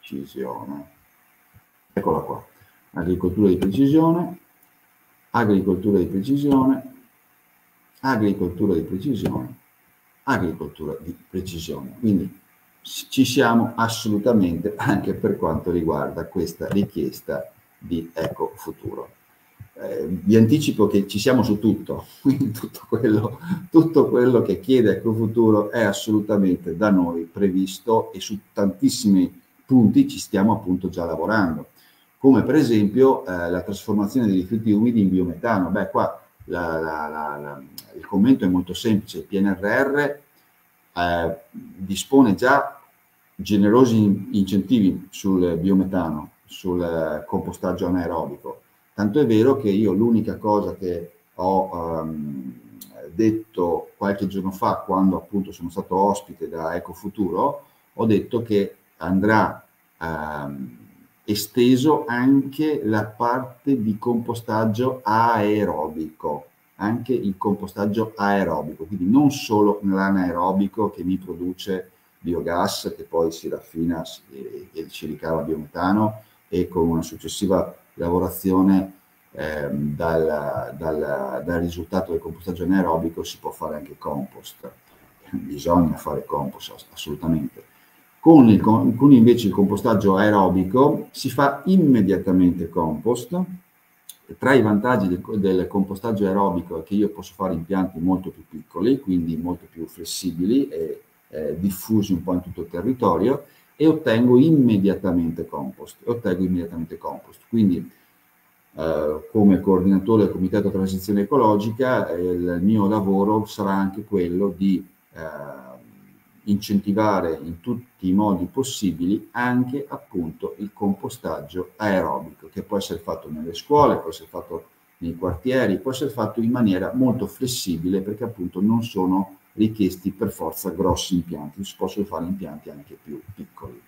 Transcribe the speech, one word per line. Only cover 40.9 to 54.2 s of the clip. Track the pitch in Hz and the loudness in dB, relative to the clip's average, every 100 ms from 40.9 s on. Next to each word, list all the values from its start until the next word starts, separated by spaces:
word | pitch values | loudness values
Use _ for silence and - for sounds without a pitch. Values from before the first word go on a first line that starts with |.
| 87 | -4
eh, | 87 85 80 - _ | -2 0 -2 -6 _
dispone | - - - 95 95 - 135 123 92 | -20 -18 -14 -8 -8 2 6 6 4
già | 123 139 - - _ _ _ _ _ - | 4 2 0 -10 _ _ _ _ _ -14
generosi | 98 104 101 117 127 113 | -2 2 6 6 6 6
in-, | 104 98 - | 4 2 -2
incentivi | 104 95 104 92 127 92 - - | -2 0 0 2 4 4 0 -8
sul | - 98 95 90 80 | -8 -2 2 2 0
biometano, | 92 95 92 95 82 76 76 _ _ | 2 2 2 -2 -4 -6 -10 _ _
sul, | - 92 90 | -12 -4 -4
eh, | 85 82 80 76 - | -2 -2 -4 -6 -6
compostaggio | 95 - - 92 87 90 | -6 -6 -6 -6 -4 -2
anaerobico. | 90 85 85 80 71 - - _ _ _ | -2 -2 -4 -6 -10 -14 -16 _ _ _
Tanto | - 104 127 | -4 0 2
è | 131 | 4
vero | 110 120 139 | 4 4 4
che | 110 | 2
io | 98 107 | 2 2
l'unica | 92 117 113 98 95 | 2 4 2 0 -4
cosa | 107 104 95 | 0 0 0
che | - 95 87 85 _ _ | -6 -6 -6 -8 _ _
ho, | - 90 110 98 87 82 80 | -4 0 0 0 -6 -6 -6
ehm, | 80 78 73 69 64 62 - 55 - - 73 | -6 -8 -8 -10 -12 -16 -20 -20 -20 -20 -16
detto | 82 110 110 - - 87 82 - _ | 0 2 2 -6 -4 -2 -2 -6 _
qualche | 101 98 | -4 -2